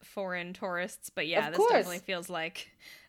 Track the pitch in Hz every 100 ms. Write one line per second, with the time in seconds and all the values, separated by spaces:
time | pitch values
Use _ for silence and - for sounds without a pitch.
0 | - - 190 180 175 185 196 175 180 -
1 | - - 156 165 151 170 453 320 180 175
2 | - 180 175 170 165 - - _ - -